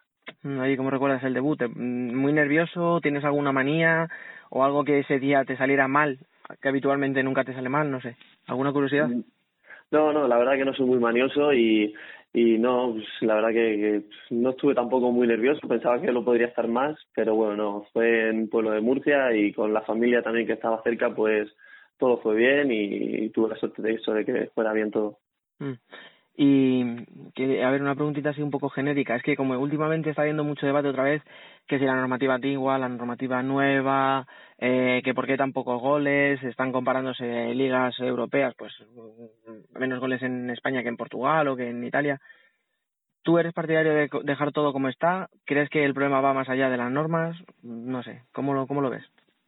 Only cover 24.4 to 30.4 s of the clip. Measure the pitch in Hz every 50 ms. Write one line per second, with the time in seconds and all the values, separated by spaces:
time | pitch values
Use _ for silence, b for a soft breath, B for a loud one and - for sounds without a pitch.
24.4 | 110 110 - - 113 110 107 110 110 107 104 110 107 107 104 - _ _ _ _
25.4 | _ _ _ _ 147 139 127 123 B B B B B B B B B B _ -
26.4 | 147 139 139 135 135 131 127 127 123 120 117 120 110 - - - - - - -
27.4 | 131 135 135 - 120 127 135 139 143 139 139 135 147 151 147 147 139 151 143 147
28.4 | 147 147 139 143 - 139 - - 135 143 147 139 131 - 117 123 - - 147 135
29.4 | 135 131 131 123 139 147 147 147 156 156 160 165 151 156 147 156 151 151 151 156